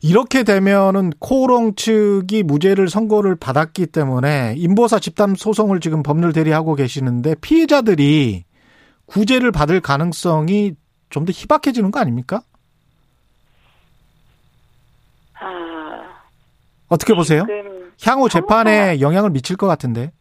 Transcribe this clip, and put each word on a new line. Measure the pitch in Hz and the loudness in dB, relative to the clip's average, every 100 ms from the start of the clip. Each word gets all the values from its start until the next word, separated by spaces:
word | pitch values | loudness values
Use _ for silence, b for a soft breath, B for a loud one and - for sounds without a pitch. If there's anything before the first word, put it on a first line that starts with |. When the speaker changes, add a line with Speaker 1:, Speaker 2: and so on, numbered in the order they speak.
Speaker 1:
이렇게 | 156 190 247 262 | 4 2 4 0
되면은 | 220 196 196 202 196 196 185 156 | 2 2 4 4 4 2 -2 -4
코오롱 | - 262 254 240 226 202 | -2 0 2 2 2 -2
측이 | - 220 208 196 185 214 | 0 2 4 0 0 -2
무죄를 | 180 143 185 196 190 | 0 2 2 2 0
선고를 | 196 220 214 196 175 | 0 0 0 0 -2
받았기 | - 131 160 - 170 | -2 -2 -2 -4 -4
때문에 | - 139 127 135 147 120 120 | -2 -2 0 0 -2 -2 -2
인보사 | 175 202 240 226 | 0 2 2 0
집단 | 170 - 180 190 | -2 -2 -2 0
소송을 | 214 214 214 190 | -2 -2 0 0
지금 | 160 160 | -2 -4
법률 | 139 147 170 | -2 0 0
대리하고 | 160 160 156 160 147 | 2 2 0 0 -2
계시는데 | 127 143 131 123 131 160 | -2 -2 -4 -2 -2 -4
피해자들이 | - 320 320 294 226 175 143 151 131 95 85 b b b b b b | 0 2 4 2 2 2 4 2 0 -4 -10 b b b b b b
구제를 | 190 214 254 247 | -2 0 2 0
받을 | 165 151 180 | 0 0 0
가능성이 | 165 139 170 160 180 156 156 202 208 156 _ _ _ | 0 -2 -2 -2 -2 0 0 0 -2 -4 _ _ _
좀 | - 165 | -6 -6
더 | |
희박해지는 | 180 - 302 294 247 196 | -6 0 0 0 0 -2
거 | 247 | 0
아닙니까? | 190 120 127 208 - _ _ _ _ _ _ _ _ _ _ _ _ _ _ _ _ _ _ _ _ _ _ _ _ _ _ _ _ - | -2 -2 -6 -8 -10 _ _ _ _ _ _ _ _ _ _ _ _ _ _ _ _ _ _ _ _ _ _ _ _ _ _ _ _ -16
Speaker 2:
아, | 190 185 165 165 156 - - - _ _ _ _ _ _ _ | -14 -12 -12 -12 -14 -16 -18 -20 _ _ _ _ _ _ _
Speaker 1:
어떻게 | 165 - | -4 0
보세요? | 190 156 151 | 0 2 0
Speaker 2:
지금 | 214 208 202 190 180 _ 220 | 0 -6 -10 -18 -20 _ -2
Speaker 1:
향후 | 262 269 | 2 2
재판에 | 175 381 220 220 214 196 | 0 2 2 4 2 2
Speaker 2:
형사- | 156 | 2
Speaker 1:
영향을 | 139 180 208 | 2 2 0
미칠 | 139 123 185 | -2 -4 -4
것 | 196 | -2
같은데. | 156 131 113 135 _ | -2 -2 -6 -8 _